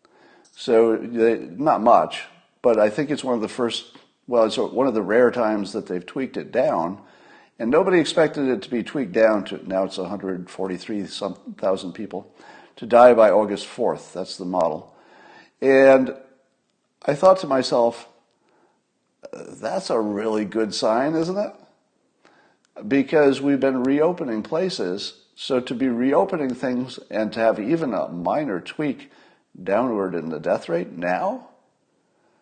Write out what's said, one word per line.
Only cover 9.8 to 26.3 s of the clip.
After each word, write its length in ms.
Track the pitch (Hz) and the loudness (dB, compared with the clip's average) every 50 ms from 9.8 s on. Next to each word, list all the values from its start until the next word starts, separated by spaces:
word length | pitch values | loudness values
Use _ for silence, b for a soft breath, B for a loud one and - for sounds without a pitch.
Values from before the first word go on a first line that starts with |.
| 95 | -2
it's 140 | 92 - 98 | -2 -4 -8
a 100 | 92 87 | -8 -8
hundred 420 | 90 85 98 95 92 92 87 - | -8 -8 -8 -8 -8 -8 -10 -14
forty-three 560 | - - 95 95 92 90 - - 110 101 98 | -10 -8 -6 -6 -6 -8 -8 -8 -8 -8 -8
some 300 | 82 - - 104 95 90 - _ - 101 | -8 -10 -8 -8 -8 -8 -12 _ -18 -12
thousand 360 | - - 98 95 95 95 90 | -4 -2 -2 -2 -2 -4 -12
people, 420 | 87 - 104 - - 95 98 - B B B B B B B B B | -12 -12 -12 -10 -12 -12 -14 -16 B B B B B B B B B
to 100 | - 120 | -16 -2
die 280 | 110 120 117 123 123 120 | 4 8 10 10 10 10
by 160 | 110 110 104 | 8 6 6
August 360 | 104 107 107 98 101 95 - | 6 4 2 0 -4 -6 -8
fourth. 460 | - - - 117 92 76 76 - - | -12 -6 -2 -2 -2 -2 -4 -10 -14
That's 240 | - 87 92 - - | -12 -12 -10 -10 -12
the 80 | - 95 | -12 -8
model. 480 | 90 92 90 85 85 76 82 - - b b b b b b b b b b b b b _ | -4 -2 0 0 0 -2 -6 -10 -18 b b b b b b b b b b b b b _
And 520 | 131 135 135 135 135 135 135 135 131 120 - - - _ _ _ _ _ _ _ _ _ _ _ _ _ _ _ - | 2 4 6 8 8 8 8 6 4 0 -6 -12 -18 _ _ _ _ _ _ _ _ _ _ _ _ _ _ _ -4
I 80 | - 147 | -4 -2
thought 240 | 151 185 190 190 185 | 4 4 4 4 4
to 80 | 160 | 0
myself, 600 | 147 135 131 127 - 151 123 120 117 - - - - _ _ _ _ _ _ _ _ _ _ _ _ _ _ _ _ _ _ _ _ _ _ - - | -2 0 0 0 0 2 2 2 2 0 -4 -18 -20 _ _ _ _ _ _ _ _ _ _ _ _ _ _ _ _ _ _ _ _ _ _ -20 -18
"That's 560 | - - - - - - - - 185 190 - - | -16 -16 -16 -18 -14 -10 -8 -6 -6 -6 -4 -2
a 100 | 151 113 | -2 -2
really 460 | 107 107 104 101 107 110 107 107 104 | 0 -2 -4 -4 -2 -2 -2 -2 -2
good 300 | 92 95 113 110 104 92 | -2 -2 -2 -2 -2 -2
sign, 400 | - 131 110 110 120 135 151 160 | -2 0 2 2 2 0 0 0
isn't 240 | 160 165 170 185 202 | -2 -2 -2 -4 -4
it?" 160 | 208 - - - _ _ _ _ _ _ _ _ _ _ _ _ b b b b b b b b b b _ - - | -6 -6 -10 -18 _ _ _ _ _ _ _ _ _ _ _ _ b b b b b b b b b b _ -16 -4
Because 540 | 107 131 139 135 - 170 151 147 139 135 123 | 0 0 0 2 2 2 4 4 4 4 2
we've 180 | 139 143 139 135 | 0 0 0 2
been 240 | 131 135 131 127 | 2 0 0 0
reopening 600 | 123 135 139 147 156 175 180 175 165 127 110 110 | 0 0 2 2 2 0 0 -2 -6 -6 -6 -6
places. 800 | 104 - 160 160 190 185 175 - 104 90 90 101 - - - _ _ _ _ | -6 -4 -4 -2 -2 -4 -4 -4 -4 -4 -4 -6 -8 -12 -14 _ _ _ _
So 260 | - - - 139 123 | -16 -6 -2 -2 -2
to 140 | 123 - 135 | -2 -4 -4
be 140 | 113 131 131 | -2 -2 -2
reopening 640 | 117 117 123 135 143 175 196 196 | 0 0 0 2 2 2 2 0